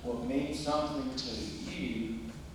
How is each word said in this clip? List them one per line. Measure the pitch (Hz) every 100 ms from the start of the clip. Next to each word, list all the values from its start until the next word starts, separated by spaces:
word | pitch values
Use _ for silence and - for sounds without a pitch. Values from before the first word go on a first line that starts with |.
What | 240 240 240
means | 277 294 302
something | 285 302 294 294 254 262
to | 254 220 - - 196 180
you | - - 226 226 - - -